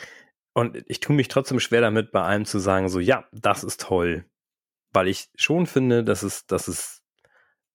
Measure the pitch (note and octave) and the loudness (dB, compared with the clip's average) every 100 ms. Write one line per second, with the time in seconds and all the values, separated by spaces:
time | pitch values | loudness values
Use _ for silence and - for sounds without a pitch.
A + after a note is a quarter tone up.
0 | - - - _ _ B2 A#2+ - - - | -20 -20 -20 _ _ -2 -2 -4 -10 -6
1 | - D3 B2 C#3 - B2+ - A#2 A2+ A2 | 0 2 2 -2 -2 -2 2 2 4 2
2 | G#2+ G2 F2 G#2 G#2+ G#2 F#2+ F#2+ F#2+ F#2 | 0 0 0 -2 -2 -2 2 2 2 0
3 | F2+ C3 - - G#2 G2 F#2 - - F#2 | 0 0 -2 -4 -2 2 0 -2 -2 0
4 | F2 D#2+ - _ _ _ _ _ _ G2 | 0 -2 -8 _ _ _ _ _ _ 0
5 | F#2 F#2+ - - - D#3+ E3+ C3+ B2+ A#2+ | 2 -2 -8 -4 0 0 0 2 2 2
6 | A2 G2+ G2+ - - F2+ F#2 E2+ - - | 2 0 -2 -8 -4 -4 -4 -8 -8 -14
7 | _ _ _ _ _ _ _ | _ _ _ _ _ _ _